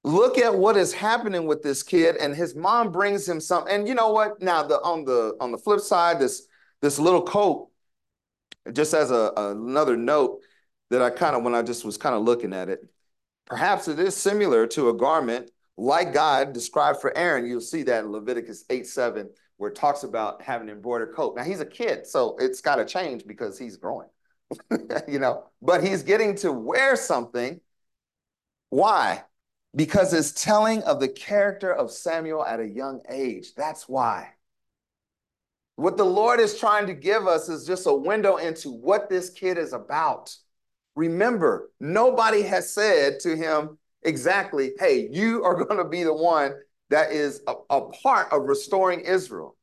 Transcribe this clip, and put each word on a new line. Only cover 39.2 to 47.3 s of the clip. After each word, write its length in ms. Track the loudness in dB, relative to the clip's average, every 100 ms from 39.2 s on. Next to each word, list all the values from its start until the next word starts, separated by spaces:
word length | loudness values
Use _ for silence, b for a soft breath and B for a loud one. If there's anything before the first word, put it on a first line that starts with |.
| -4
kid 280 | -6 -4 -2
is 140 | -4
about. 640 | -8 -6 -2 -2 -2 -10 -20 _ _ _ _ _ -4
Remember, 760 | -2 0 0 2 0 0 -8 _
nobody 640 | -2 4 4 4 2 2
has 320 | 2 -2 -2
said 460 | -2 2 4 2 0
to 160 | -4 -2
him 400 | 0 -2 -2 -14 _ _
exactly, 720 | -4 0 0 0 0 -2 -4 0
"Hey, 280 | 2 2 0
you 320 | 0 0 2
are 200 | 0 0
gonna 240 | 0 -2 -2
be 160 | -2
the 100 | -2
one 420 | 2 2 2 0 -4 -18 _ _
that 220 | 2 2
is 300 | 0 -2